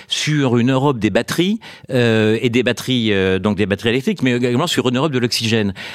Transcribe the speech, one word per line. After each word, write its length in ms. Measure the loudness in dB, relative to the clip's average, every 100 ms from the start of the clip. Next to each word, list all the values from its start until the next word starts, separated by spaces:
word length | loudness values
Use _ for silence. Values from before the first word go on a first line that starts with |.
| -8
sur 520 | -6 -2 0 2 2
une 120 | 2
Europe 300 | 2 0 0
des 100 | 0
batteries, 480 | 0 0 -2 0 -2 -6 -20 -4
euh, 480 | 0 2 4 2 2
et 100 | 0
des 120 | 0
batteries, 500 | 0 -2 -2 0 0
euh, 280 | 2 2 0
donc 160 | 0 0
des 100 | -2
batteries 220 | -2 0
électriques, 340 | 0 -2 -2
mais 140 | 0 0
également 320 | 0 0 0
sur 200 | 0 0
une 80 | 0
Europe 140 | 0
de 80 | 0
l'oxygène ? 560 | -2 -2 0 0 0 -4 -10